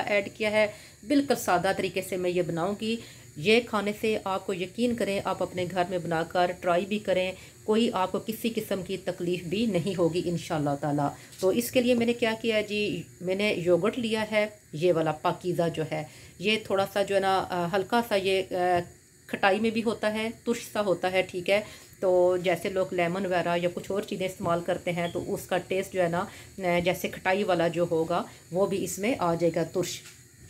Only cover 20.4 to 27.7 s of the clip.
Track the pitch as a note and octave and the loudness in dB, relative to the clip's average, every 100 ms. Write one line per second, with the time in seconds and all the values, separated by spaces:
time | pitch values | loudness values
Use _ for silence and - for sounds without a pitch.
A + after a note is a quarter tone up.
20.4 | - A#3 - G#3+ G3+ F3 F#3 F#3 F#3 F#3 | -4 -4 -4 -2 0 2 2 2 0 -2
21.4 | F3 G3+ G#3+ - - - F#3+ F3+ F3+ F3+ | 2 2 0 -10 -20 -2 4 6 6 4
22.4 | F3+ E3+ G3 F#3+ F#3 F3+ E3+ F#3 F#3+ F3+ | 2 0 0 -2 -2 0 0 0 0 0
23.4 | E3+ F3 F3 F3 - F#3+ G#3+ F#3+ F#3 - | 2 0 0 -2 -4 -4 -4 -4 -4 -4
24.4 | F3+ E3+ E3+ F3 F3+ F3 E3+ F3 - F#3 | 0 0 0 -4 -2 -2 -2 -4 -4 -6
25.4 | - F3+ F3+ F#3 F#3+ F#3+ F3 E3+ G3+ - | -2 -4 -2 -4 -2 -2 0 0 -4 -8
26.4 | - - F3+ F3 F3 F3+ - - F#3 F#3+ | -16 -6 0 2 2 0 -4 -4 0 0
27.4 | F#3+ F3 E3+ | 2 2 2